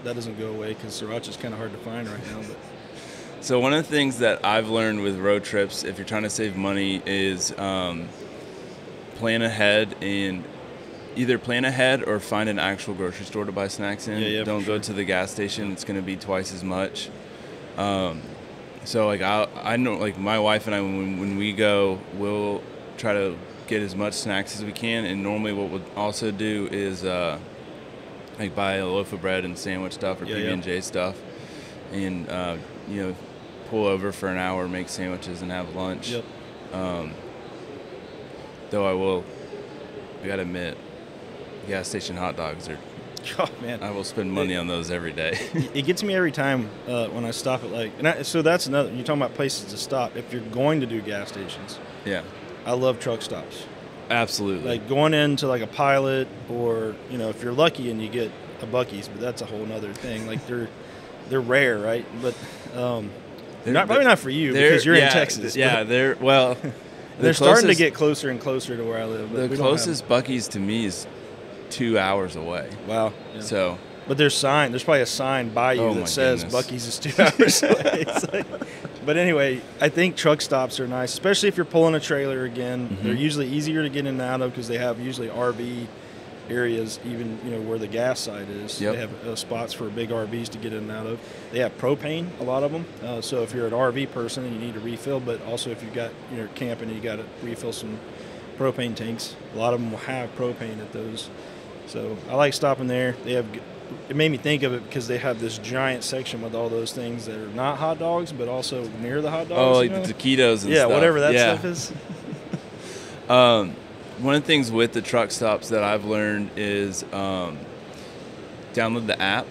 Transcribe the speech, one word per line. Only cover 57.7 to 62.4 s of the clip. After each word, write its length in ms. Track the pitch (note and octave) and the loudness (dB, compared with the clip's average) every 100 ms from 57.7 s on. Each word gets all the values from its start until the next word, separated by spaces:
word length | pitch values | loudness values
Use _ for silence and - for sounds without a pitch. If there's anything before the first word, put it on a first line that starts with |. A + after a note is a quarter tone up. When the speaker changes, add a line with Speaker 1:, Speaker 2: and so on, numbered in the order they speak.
| - A#2+ | 4 -4
Speaker 1:
and 100 | A2 | -4
you 80 | A2 | -4
get 220 | A#2 A2 F#2+ - - | -2 -4 -6 -14 -12
a 40 | A#2 | -2
Buc-ee's, 420 | B2 B2 G2+ - | 0 0 -4 -10
but 120 | G#2 | -6
that's 200 | A#2+ A#2+ | -6 -6
a 40 | G#2 | -8
whole 200 | G#2+ G#2+ | -6 -6
nother 280 | A2 G#2 | -6 -8
thing. 320 | G2 B2+ A2+ A2 | -8 -6 -6 -4
Like, 180 | A2 - | -6 -4
they're, 200 | A#2+ A2+ - - - | -4 -6 -8 -16 -16
<laughs> 300 | - - - | -16 -16 -2
they're 120 | C3 | 0
rare, 360 | A#2+ C3 C3+ A2 | 4 6 6 4
right? 280 | G#2 A#2 A#2+ A2+ | 2 0 -2 -4
But, 120 | B2 A#2 | -4 -4